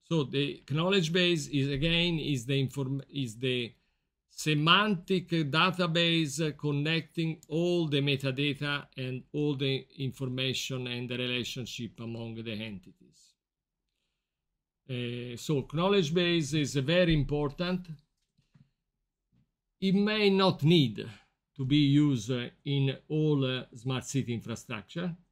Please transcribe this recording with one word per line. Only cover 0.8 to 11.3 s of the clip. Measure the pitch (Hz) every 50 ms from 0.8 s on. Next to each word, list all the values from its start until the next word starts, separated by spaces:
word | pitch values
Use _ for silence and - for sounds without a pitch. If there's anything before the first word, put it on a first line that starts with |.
| 170 185 196 196 165 156
base | 165 185 175 175 175 156 139 135
is, | 143 139 135 143
again, | 143 131 151 165 165 170 170 175 170 156
is | - 139 147 127 110
the | 131 139 139
inform-, | 135 123 - 139 135 131 139 135 - _
is | - 143 131 117 104
the | 120 127 131 127 123 120 107 - _ _ _ _ _ _ _ _ _ _ _
semantic | _ - - 156 156 147 151 165 175 196 208 214 202 165 - - 190 180 180 -
database | 170 165 156 139 139 160 175 185 180 180 180 170 160 170 170 170 165 165 160 143 135 151 165 151 147
connecting | - - 147 147 143 147 156 165 165 160 - _ - 165 160 156 - - -
all | 147 165 170 175 175 175 165 151
the | 143 143
metadata | 139 143 139 135 139 135 127 131 143 147 139 143 147 147 143 143 139 _ _
and | 135 127 127 127 127 - _ -
all | 147 147 147 147
the | 131 143 135 135 131 - _ - -
information | 139 127 - - 135 127 127 131 131 131 120 - - - 135 127 123
and | 120 120 123 123 120
the | 123 120
relationship | 123 123